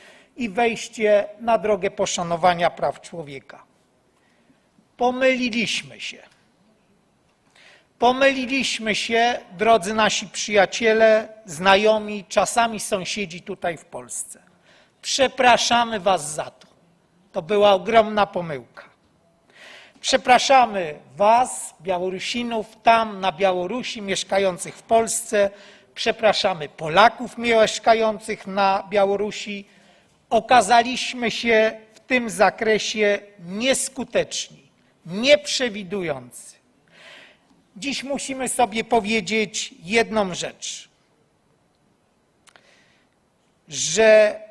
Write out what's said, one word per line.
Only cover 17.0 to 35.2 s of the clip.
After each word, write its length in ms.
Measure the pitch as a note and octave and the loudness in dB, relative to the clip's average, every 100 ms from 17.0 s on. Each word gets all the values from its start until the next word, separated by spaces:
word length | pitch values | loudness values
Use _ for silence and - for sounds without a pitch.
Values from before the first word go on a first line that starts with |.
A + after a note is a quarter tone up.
| _ _ _ | _ _ _
To 100 | G3 | -10
była 300 | D#3+ G#3 G3+ | -2 2 4
ogromna 540 | F#3+ F3+ A3+ G#3+ G#3+ G3+ | 4 4 2 4 0 -2
pomyłka. 640 | G3 E3+ C#3 A#2 - - _ _ _ _ _ _ _ - - - _ | -2 -8 -10 -12 -20 -20 _ _ _ _ _ _ _ -20 -20 -20 _
Przepraszamy 960 | - C4+ - B3 - C4+ A#3 G3+ E3 D3 - C3+ | -2 -2 4 4 6 4 4 -2 -6 -10 -18 0
was, 580 | G3+ A#3 B3 - - - | 4 4 2 -6 -14 -14
Białorusinów, 840 | D#3+ F3+ F#3 F#3 - A#3+ A#3+ A#3 - - | -6 -4 -4 -6 -8 -6 -6 -6 -8 -2
tam 380 | - A3+ A3 G3 | 2 2 2 -4
na 120 | F#3+ | -6
Białorusi, 680 | D#3 F#3+ F3+ F3+ B3 - A#3 | 0 0 0 -4 -6 -8 -10
mieszkających 760 | G3 F#3+ - G3 G3 F3 E3 - | -6 -6 -2 -2 -2 -4 -12 -16
w 60 | |
Polsce. 680 | - A3+ A3+ - - G#3+ G3+ G3+ - - _ | 0 0 2 -4 -4 0 0 -2 -20 -20 _
Przepraszamy 760 | - A#3 A3 A3 F#3 G#3 F3 D3 | -8 -4 0 2 2 0 -4 -10
Polaków 680 | - D#3+ E3+ A3+ A3+ A#3+ - | -10 -2 4 4 4 -10 -6
mieszkających 1080 | A#3 A3+ G#3+ - - A3+ A3 G#3+ - G#3 - | 0 2 2 0 2 2 2 -4 -8 -12 -8
na 400 | F#3+ G3 G3 F#3+ | 0 0 0 -2
Białorusi. 760 | G3+ G3 G3 G#3 - - G3+ G3+ _ _ _ _ _ _ | 0 0 0 -4 -8 -10 -12 -14 _ _ _ _ _ _
Okazaliśmy 1000 | A#3 - B3+ F#3+ A#3 A#3 B3+ - B3+ A#3 | -2 4 4 6 4 4 -4 -8 -6 -6
się 500 | - A#3 A3 A3 A3 - | -4 0 2 2 -2 -16
w 60 | _ | _
tym 300 | _ B3+ A#3 | _ -2 -2
zakresie 880 | F3 G3 - A3 G#3+ - G#3+ G#3 G3+ G3+ _ | 2 2 2 0 0 -2 -2 0 0 -6 _
nieskuteczni, 1300 | E3+ G3 B3+ C4 - - A#3+ G3+ - - - - _ _ _ _ E3 | -14 -6 -2 -2 -2 -8 -4 -4 -4 -6 -12 -16 _ _ _ _ -14
nieprzewidujący. 1500 | F#3 | -6